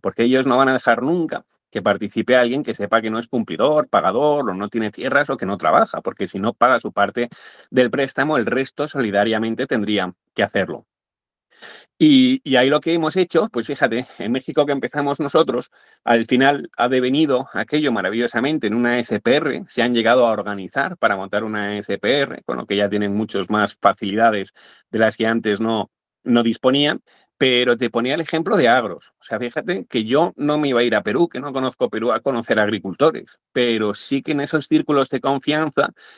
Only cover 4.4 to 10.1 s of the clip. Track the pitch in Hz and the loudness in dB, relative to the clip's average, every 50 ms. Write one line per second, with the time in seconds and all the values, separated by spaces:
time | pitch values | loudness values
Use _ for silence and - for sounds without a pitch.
4.4 | 127 104 92 95 104 107 - 113 110 104 - - - 135 135 139 147 143 135 - | -2 -4 -4 -6 -6 -6 -4 -4 -4 -4 -6 -6 -4 0 0 0 0 0 -4 -4
5.4 | - 95 101 - - 82 92 110 - - - 82 - - - - 98 87 - 95 | -4 -6 -4 -2 0 2 4 4 2 2 -2 -6 -8 -8 -6 -6 -8 -8 -6 -4
6.4 | 101 117 - - 120 127 127 113 - - - 101 104 - - 123 120 120 - - | -4 -4 0 0 2 2 2 0 -2 -4 -2 -2 -2 -2 -2 -4 -6 -6 -8 -14
7.4 | - - - - - _ - 131 123 117 - 139 135 127 - 139 139 156 156 127 | -20 -20 -20 -20 -18 _ 2 2 2 2 2 -2 -4 -2 -2 -4 -2 0 0 0
8.4 | 107 107 104 131 131 - - - 147 151 - 139 120 104 98 101 104 110 113 107 | 0 0 -2 -2 -4 -4 -6 -8 -8 -6 -4 -4 -4 0 0 0 2 2 0 -2
9.4 | 113 113 113 - 135 - 131 113 101 107 104 98 92 90 | -2 -4 -4 -4 -4 -4 -2 -2 -2 0 -2 -2 -2 -4